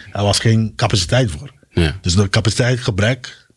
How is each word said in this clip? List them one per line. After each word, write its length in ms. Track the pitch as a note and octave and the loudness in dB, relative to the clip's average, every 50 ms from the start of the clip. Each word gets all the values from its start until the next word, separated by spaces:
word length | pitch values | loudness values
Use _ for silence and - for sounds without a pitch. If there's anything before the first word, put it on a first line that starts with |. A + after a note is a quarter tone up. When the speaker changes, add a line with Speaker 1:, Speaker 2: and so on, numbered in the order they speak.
| - - | -12 -10
Speaker 1:
Er 120 | - G2+ G2+ | -6 -2 0
was 160 | G2+ G2 - | 0 0 2
geen 340 | - A#2 A2+ A2+ A2 G#2+ - | 2 2 2 2 0 -2 -2
capaciteit 560 | - A#2 G2 - G2 F2+ - A#2+ B2+ C3 G2+ | -2 -2 0 0 0 0 0 0 0 0 0
voor. 220 | D2+ C#2 - - - _ _ _ | -2 -8 -12 -16 -20 _ _ _
Speaker 2:
Ja. 280 | - F2+ E2+ D2+ C2+ - | 0 0 0 0 0 -2
Speaker 1:
Dus 120 | - F#2 E2+ | -4 0 2
door 160 | G#2 G2+ G2 | 2 2 2
capaciteitsgebrek 1160 | - A2 - A2 - - B2 A#2+ B2+ A#2+ - - G2 F#2+ G#2 A#2 C3 - - - - - _ _ _ | 0 0 0 0 0 0 0 0 0 -2 -2 -2 -2 0 0 0 0 -2 -6 -16 -18 -20 _ _ _